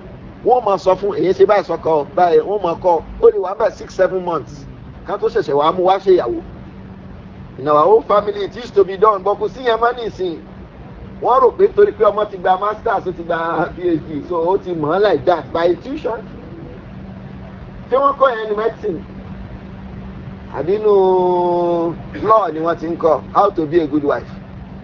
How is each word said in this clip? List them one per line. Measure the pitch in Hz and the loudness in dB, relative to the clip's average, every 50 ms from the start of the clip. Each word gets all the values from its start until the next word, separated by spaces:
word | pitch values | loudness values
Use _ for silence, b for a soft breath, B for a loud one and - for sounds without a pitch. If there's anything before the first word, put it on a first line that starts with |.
| - - - - - - - - - | -18 -18 -18 -18 -18 -18 -18 -4 2
wọ́n | 196 240 254 233 | 2 2 4 4
máa | 208 196 175 | 2 0 2
sọ | - 185 185 | 2 2 2
fún, | 185 196 202 190 151 | 2 0 -2 -2 0
"Èyí | 156 175 190 | 0 0 4
ṣe | - 190 | 4 4
báyìí | 196 208 202 170 | 6 6 4 2
sọkọ, | - 170 160 - 165 160 151 143 - - | 0 -4 -2 0 2 2 2 0 0 0
báyìí," | - 180 175 165 156 151 160 | 2 4 6 6 4 4 2
wọ́n | 196 214 190 | 0 -2 -2
máa | 175 165 - - | -2 -2 0 2
kọ́. | 180 170 156 - - - - - | 2 2 2 0 -6 -4 4 6
Ó | 233 | 6
lè | - 208 190 | 6 6 0
wà | 180 202 - | -4 -2 -2
bẹ́ẹ̀ | - 190 180 | -2 -2 -2
six, | - - - - | -4 -10 -10 0
seven | - 190 180 180 190 180 | 0 0 2 2 -2 -4
months. | 175 170 151 127 - - - - - - - - - - - - | -2 -4 -4 -6 -8 -14 -16 -16 -18 -18 -18 -18 -18 -18 -16 -10
Ká | - 185 202 | -8 -6 -2
tó | - 226 | -2 0
ṣẹ̀ṣẹ̀ | - 220 180 - 139 | 0 0 0 2 2
wàá | 143 147 156 175 | 4 4 4 2
mú | 185 175 | 2 4
wá | 185 190 196 | 4 2 4
ṣe | 190 196 185 | 4 4 4
ìyàwó. | 170 135 120 117 110 - - - - - - - - - - - - - - - - - - - - - - - - | 4 4 0 -4 -6 -8 -10 -16 -16 -18 -18 -18 -18 -18 -18 -18 -18 -18 -18 -18 -18 -18 -18 -18 -18 -18 -16 -14 -6
In | 123 147 | 0 2
our | 151 147 151 | 4 4 6
own | 175 214 226 - | 6 6 4 4
family, | - 202 208 202 202 202 202 202 | 4 2 2 2 0 -2 -4 -6
it | 180 - | -6 -8
used | 214 247 214 - | -10 -12 0 2
to | 202 196 | 2 2
be | 180 196 | 2 2
done, | 185 196 214 214 190 185 | 4 4 4 4 2 0
but | 202 202 190 | -2 0 0
kò | 208 202 | -2 -6
sí | 196 247 262 | -6 -4 -2
yẹn | 247 226 220 | -2 0 2
mọ́ | 233 233 247 | 2 0 0
nísìnyí. | 247 233 208 - - 185 180 160 - - - - - - - - - - - - - - - - - - | -2 -6 -8 -6 -4 -4 -4 -4 -6 -10 -16 -18 -18 -18 -18 -18 -20 -18 -18 -18 -16 -16 -16 -12 -4 0
Wọ́n | 190 240 262 262 | 2 4 6 6
rò | 226 - | 4 6
pé | 165 190 220 - | 4 4 4 6
torí | 202 208 208 - | 4 4 4 4
pé | - 214 | 2 2
ọmọ | 214 202 208 208 202 | 2 2 2 -2 -2
ti | 196 | -4
gba | 185 175 190 185 185 | -2 0 0 2 2
masters, | 202 208 214 208 - 226 208 185 139 | 2 -2 -4 -2 -2 -2 -2 -2 -2
ó | 151 - | -4 -6
ti | - 170 | -8 -6
gba | 165 170 165 165 165 165 156 170 170 - | -4 -4 -2 -2 -2 -2 -2 -2 -4 -4
P | 170 180 | -4 -2
H | 175 165 156 - - | -2 -2 -2 -2 -6
D, | 156 143 135 - | -10 -10 -6 -4
so | 175 | -2
ó | 170 165 170 190 202 | -2 0 2 0 0
ti | 190 180 180 | 0 -4 -4
mọ̀ | 165 151 143 160 | -4 -2 0 2
ọ́n | 190 208 | 2 2
like | 208 180 147 127 | 2 2 2 2
that | 180 180 160 147 - - | 2 2 2 0 -4 -4
by | 165 170 | 0 0
intuition. | 175 175 - - 247 277 - - 494 453 453 - - - - - - - 330 - - - - - - - - - - - - - - - - - - - - - - - - - - | 2 0 0 -4 -8 -10 -6 -6 -6 -6 -6 -10 -14 -16 -16 -16 -16 -16 -16 -16 -16 -16 -16 -16 -16 -16 -16 -16 -16 -16 -16 -16 -16 -16 -16 -16 -16 -16 -16 -16 -16 -16 -16 -6 -2
Ṣé | 220 | 0
wọ́n | 262 277 277 269 - | 2 2 2 4 4
kọ́ | 269 269 240 | 4 4 4
yẹn | 220 220 214 | 0 -2 -2
ní | 208 | -2
medicine? | 208 220 226 220 - - 214 185 - 190 - - - - - - - - - - - - - - - - - - - - - - - - - - - - - - | -2 0 -2 -2 -2 -4 -6 -4 -6 -8 -12 -14 -16 -14 -14 -14 -14 -14 -14 -14 -14 -16 -16 -16 -16 -16 -14 -14 -14 -14 -14 -14 -14 -14 -14 -14 -14 -14 -12 -8
Àbí | - 139 160 196 | -6 -2 0 0
inú | 214 214 214 202 196 190 190 185 185 180 180 180 180 175 180 175 175 175 175 175 170 170 170 160 - - - 185 196 - | 2 4 4 6 6 6 6 4 4 4 4 2 2 2 2 2 2 2 2 2 0 0 -2 -4 -6 -10 -12 -8 -4 2
law | 202 220 220 196 170 156 | 4 4 4 4 2 -2
ni | 156 | -2
wọ́n | 160 165 165 - | -2 -2 -2 -2
ti | 147 | -4
ń | 160 170 | -6 -4
kọ́ | - - 165 151 127 - - - | 0 2 4 4 2 0 0 2
how | 165 202 202 | 2 2 4
to | 196 - 160 | 2 0 -2
be | 147 151 175 | 0 2 2
a | 165 | 2
good | 143 135 151 139 | 2 0 0 0
wife? | 143 131 120 - - - - - - - - - - - - | 0 0 -2 -4 -8 -14 -16 -16 -16 -16 -16 -16 -16 -16 -16